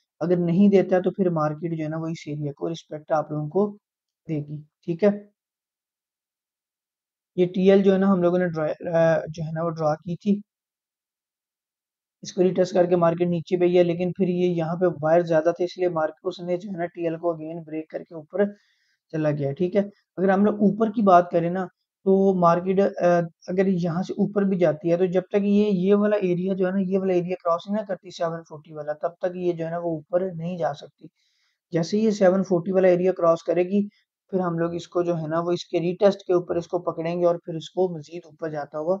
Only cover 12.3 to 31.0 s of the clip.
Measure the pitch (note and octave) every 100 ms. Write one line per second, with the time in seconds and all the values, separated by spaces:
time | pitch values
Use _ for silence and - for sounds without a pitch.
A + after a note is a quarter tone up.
12.3 | - F3+ F3+ F3+ F#3+ F3 F3+ E3+ E3+ F3
13.3 | E3+ - F3+ F3+ F3+ F3 E3+ F3+ F3 F3+
14.3 | F3 F3+ E3+ D#3+ E3+ F3+ D3 D#3 F3 E3+
15.3 | D#3+ E3 F3 F3 F3+ F3+ D#3+ D#3 - F#3+
16.3 | F3+ F3 F3 G#3 E3+ E3+ F3 E3 E3 F3
17.3 | D#3+ D#3 E3+ D3+ D#3 D#3 E3+ E3 E3 D3+
18.3 | - G3+ G3+ _ _ _ _ _ D#3+ D3+
19.3 | D3 C#3 C#3+ F3+ G3+ G3+ - _ - F#3+
20.3 | F#3+ G#3 G#3 G3+ - A3 A3+ G3 F3 F3
21.3 | E3+ E3+ F#3+ F3+ _ _ _ G3 G3 G3
22.3 | F#3 E3+ F3 F#3 F#3+ G3+ - F3 F3 E3
23.3 | _ - F#3 G3 F3+ F3 E3+ F#3 - G3+
24.3 | G#3 F#3+ F#3+ E3 D3+ E3+ F3 F#3 F3+ F3+
25.3 | G3+ G3+ G3+ G#3+ F#3 F#3 G3+ G#3 G#3 F#3
26.3 | F3 F#3+ F#3+ F#3 G3 F#3 F#3+ F#3+ F3+ F3
27.3 | F#3 F3 E3+ G3 G#3 G3+ F3+ F3+ - E3
28.3 | E3 E3 D3+ D#3+ D3+ D3 D3+ F3 F3 F#3
29.3 | F3+ F3 E3 E3 E3+ E3+ D#3+ D3+ F3+ F#3+
30.3 | E3 E3 F3+ D3 C#3+ - _